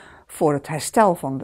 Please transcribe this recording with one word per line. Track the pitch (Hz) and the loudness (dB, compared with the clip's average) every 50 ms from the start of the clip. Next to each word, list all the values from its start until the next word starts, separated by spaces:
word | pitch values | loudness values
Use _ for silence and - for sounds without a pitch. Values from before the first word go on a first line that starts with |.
| - - - - _ _ | -20 -20 -20 -20 _ _
voor | - - 180 151 143 | -6 0 0 0 0
het | 139 - - | 0 -4 -6
herstel | 160 143 - - - 247 220 190 170 | -8 -8 -8 -2 2 4 4 4 4
van | - - 135 135 135 | 0 -4 -6 -6 -8